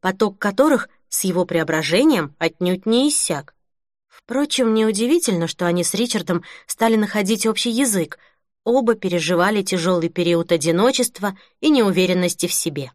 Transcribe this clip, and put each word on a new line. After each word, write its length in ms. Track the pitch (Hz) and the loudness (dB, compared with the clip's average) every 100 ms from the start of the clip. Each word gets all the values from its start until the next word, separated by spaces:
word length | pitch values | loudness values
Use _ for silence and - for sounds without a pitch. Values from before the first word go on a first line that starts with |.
поток 380 | 185 190 214 - | -4 -2 -2 -2
которых 500 | 208 196 294 262 - _ _ | -4 2 2 2 -2 _ _
с 140 | - | -4
его 200 | 190 175 | -2 -2
преображением 880 | 180 170 156 160 147 175 302 233 147 - | 0 -2 0 -2 0 2 4 2 -2 -4
отнюдь 480 | 165 - 180 185 220 | -4 -2 -2 -2 0
не 240 | 233 285 | 2 2
иссяк. 440 | 285 - 147 143 _ _ _ _ _ _ | 0 -4 -6 -8 _ _ _ _ _ _
Впрочем, 640 | - _ 247 294 - 233 | -20 _ -4 -2 0 2
неудивительно, 760 | 220 220 208 240 339 285 180 165 | 2 2 0 2 2 2 0 0
что 200 | - 175 | -2 0
они 180 | 175 | 0
с 80 | 170 | -2
Ричардом 520 | 185 240 220 170 180 - - - | -2 -2 -2 -2 -4 -4 -20 -14
стали 300 | - 226 220 | -2 2 2
находить 480 | 208 214 196 220 | 0 -2 -2 0
общий 240 | 220 214 240 | 0 -2 -2
язык. 500 | 226 269 202 156 - _ _ _ _ | 0 0 0 -2 -8 _ _ _ _
Оба 300 | - 254 233 | 0 0 2
переживали 680 | 220 190 175 151 175 185 214 | 0 -2 -2 0 2 2 0
тяжелый 460 | 190 185 165 180 165 | -2 -2 0 0 -2
период 420 | 175 175 170 170 | -2 0 0 0
одиночества 840 | 170 156 170 233 262 247 - 202 196 _ _ | 0 0 2 2 0 -4 -4 -8 -8 _ _
и 80 | 302 | 2
неуверенности 760 | 285 208 185 185 180 180 - 180 | 4 2 2 2 0 -2 -2 -4
в 80 | |
себе. 380 | - 165 143 131 | -4 -6 -8 -12